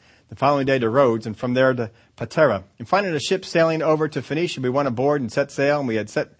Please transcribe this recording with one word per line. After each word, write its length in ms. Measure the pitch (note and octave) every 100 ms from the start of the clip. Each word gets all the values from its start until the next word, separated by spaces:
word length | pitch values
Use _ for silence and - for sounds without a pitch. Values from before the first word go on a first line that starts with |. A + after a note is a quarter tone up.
| _ _ _
the 60 | G#2+
following 300 | C#3 C#3+ C3+
day 140 | C3+
to 100 | A#2
Rhodes, 380 | B2 C3 A2+ A2+
and 100 | G#2
from 160 | B2
there 200 | B2 C3
to 180 | B2 A2 - _ -
Patara. 460 | - - D3 G2 F#2 -
And 80 | A2+
finding 260 | F#3+ C4+
a 60 | -
ship 260 | - A#3 -
sailing 360 | E3+ E3 D#3+
over 240 | D#3 D#3 D#3
to 140 | C#3+
Phoenicia, 400 | - D3 E3+ -
we 80 | B2+
went 180 | C3 C3
aboard 340 | A#2 C#3 D3
and 100 | A#2
set 200 | C#3 C#3
sail, 280 | - C#3 D3
and 80 | C3
we 80 | A2
had 140 | G#2
set, 200 | D#3 D3+